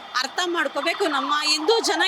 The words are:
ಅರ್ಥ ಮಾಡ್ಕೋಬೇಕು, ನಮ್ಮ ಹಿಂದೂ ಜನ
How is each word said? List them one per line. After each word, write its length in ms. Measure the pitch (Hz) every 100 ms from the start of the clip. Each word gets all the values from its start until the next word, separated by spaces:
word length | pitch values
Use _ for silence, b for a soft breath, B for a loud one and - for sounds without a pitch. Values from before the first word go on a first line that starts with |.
| - 240
ಅರ್ಥ 200 | 262 -
ಮಾಡ್ಕೋಬೇಕು, 640 | 359 330 294 285 320 349 359
ನಮ್ಮ 280 | 277 277 294
ಹಿಂದೂ 360 | 302 311 311 453
ಜನ 220 | - 330